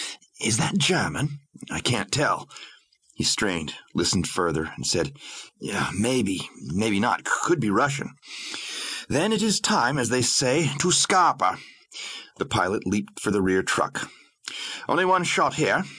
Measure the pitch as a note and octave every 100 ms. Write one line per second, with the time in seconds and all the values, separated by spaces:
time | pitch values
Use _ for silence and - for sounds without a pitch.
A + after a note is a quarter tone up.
0 | - - _ - G#2+ A2+ D#3 G3+ D3 F3+
1 | F2+ D#2 D3+ D3 _ - - E2 - A#2+
2 | - C3+ C#3 F2 - - - - _ _
3 | _ - - - G#2 F2 D2+ - - -
4 | F2 F#2+ D#2+ - F2 D#2 D#2 - - F2+
5 | D2+ - - - - - - G2+ - F2+
6 | A2+ C3 F#2+ F#2 - - C2 F2+ A2 G2
7 | A#2+ F2 - - - E3+ G#2+ G2 C#3 C#3
8 | - - - - - - - - - -
9 | - C3 G3+ A3 A3 G3 - G#3 A#2+ D3
10 | A2+ B2+ B2 - B2+ C#3+ D3+ C#3 F3+ -
11 | - F#3+ E3 - F#2 - - - _ -
12 | - - - - - G2 F2+ G#2 F#2 G#2
13 | G2+ - G#2+ G2+ F#2 F#2+ F#2 - D2+ -
14 | - - - _ - - - - - C#3+
15 | F#3 F#3 F3 - D3 - G#2+ B2+ G3